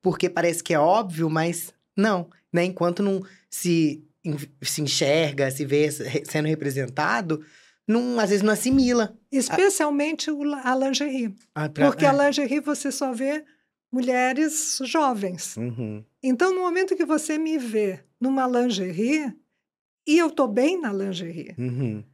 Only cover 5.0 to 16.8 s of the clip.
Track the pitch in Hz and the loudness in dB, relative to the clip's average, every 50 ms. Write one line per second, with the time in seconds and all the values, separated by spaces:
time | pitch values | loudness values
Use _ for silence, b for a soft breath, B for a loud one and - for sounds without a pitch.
5 | 160 139 151 160 165 147 139 139 139 135 131 139 151 135 143 147 151 151 151 143 | 2 4 4 4 2 0 0 0 -2 -2 0 -4 -2 0 2 2 2 2 0 -4
6 | 117 117 123 151 151 - - 156 151 151 160 156 139 143 135 139 131 127 131 143 | -8 -4 -4 -4 -6 -2 -4 -2 0 0 0 0 -2 -4 -2 -4 -6 -4 -2 -2
7 | 151 175 214 233 202 165 156 151 156 B B B B B B B _ - 214 233 | 0 0 0 -2 0 -2 -4 -4 -4 B B B B B B B _ 0 0 0
8 | 247 247 240 233 214 190 208 202 196 214 214 208 - 254 262 269 262 247 247 240 | 2 0 0 0 2 2 2 2 4 2 2 2 0 2 4 4 4 4 4 2
9 | 220 214 - - _ _ - 269 247 - - - 370 403 381 - 320 302 294 285 | 2 0 -4 -16 _ _ -2 -2 0 0 2 4 4 4 4 2 0 0 2 0
10 | 294 302 320 311 - - 302 285 294 294 294 277 254 247 262 262 262 269 269 - | 0 -2 -2 -4 -4 -4 -4 -2 -2 -4 -4 -2 0 0 2 2 2 0 0 0
11 | 285 294 262 262 240 220 196 - _ _ _ 147 151 151 147 151 277 285 - - | -2 -2 -2 -2 -4 -4 -6 -10 _ _ _ -4 -4 -4 0 4 4 4 4 4
12 | 311 277 277 277 285 285 285 285 285 233 262 302 - 294 294 285 - 277 269 - | 4 4 4 6 4 4 2 2 -2 0 -2 -2 -2 -2 -4 -2 -4 -6 -4 -4
13 | 294 262 247 226 262 269 294 311 302 b b b b b b _ _ _ - 254 | -4 -4 -4 -4 -4 -4 -4 -4 -8 b b b b b b _ _ _ -4 -2
14 | 247 254 254 247 254 254 262 269 311 311 311 - - - - - 269 233 - 330 | 0 0 2 2 2 2 2 0 0 0 0 -4 -4 -4 -4 -4 -4 -2 0 2
15 | 302 269 247 208 202 185 180 165 - - - 110 117 123 120 117 123 107 107 104 | 2 2 0 0 -4 -4 -6 -6 -10 -10 -8 -6 -6 -6 -4 -6 -6 -6 -8 -10
16 | 107 _ _ _ - 262 254 233 349 381 381 370 370 359 339 359 | -14 _ _ _ 0 0 2 2 2 2 2 0 0 0 0 0